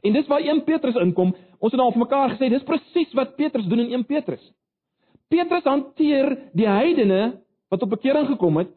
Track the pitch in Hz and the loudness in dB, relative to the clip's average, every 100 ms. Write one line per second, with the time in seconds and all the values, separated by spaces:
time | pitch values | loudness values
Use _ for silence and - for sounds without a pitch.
0 | 202 240 294 285 285 311 - 320 254 226 | 2 0 2 0 2 0 0 -2 0 0
1 | 175 175 180 - - _ 226 254 254 226 | 0 2 0 -2 -12 _ -2 2 0 0
2 | 233 277 269 220 262 254 269 330 _ 349 | 0 0 0 0 0 0 -2 -6 _ -4
3 | 320 254 262 - 302 262 190 233 240 254 | -2 -2 -4 -4 -4 -2 -2 -2 -2 -4
4 | 220 294 285 131 - _ _ _ _ _ | -4 -4 -4 -12 -16 _ _ _ _ _
5 | _ _ _ 330 349 349 277 277 269 - | _ _ _ 0 0 0 0 0 -4 -2
6 | 302 277 277 269 - 165 220 202 311 320 | 2 2 0 -2 -4 0 2 2 2 2
7 | 208 190 226 - _ _ _ 190 208 220 | 2 2 0 -6 _ _ _ -4 -2 -2
8 | 269 302 277 247 180 151 185 | 0 0 0 0 0 0 -2